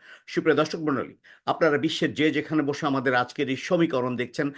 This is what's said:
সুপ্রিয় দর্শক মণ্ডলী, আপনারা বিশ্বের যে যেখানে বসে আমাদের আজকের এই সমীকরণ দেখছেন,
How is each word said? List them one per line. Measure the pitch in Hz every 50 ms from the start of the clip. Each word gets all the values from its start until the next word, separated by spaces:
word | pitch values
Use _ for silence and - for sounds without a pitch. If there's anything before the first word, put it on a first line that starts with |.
| - - - - _
সুপ্রিয় | - - 170 160 160 143
দর্শক | 143 156 - - 170
মণ্ডলী, | 156 151 135 117 80 - - - _ - - - _
আপনারা | 127 139 - 170 156 147 135
বিশ্বের | 135 160 - - 170 135 107
যে | 139 151 156
যেখানে | 131 151 147 - 156 156 143
বসে | 139 143 - 165
আমাদের | 147 135 135 123 135 127
আজকের | 123 123 - - - 143 123
এই | 131
সমীকরণ | 127 - - 180 170 170 156 135 127 123 127 123
দেখছেন, | 117 123 120 - - 143 143 139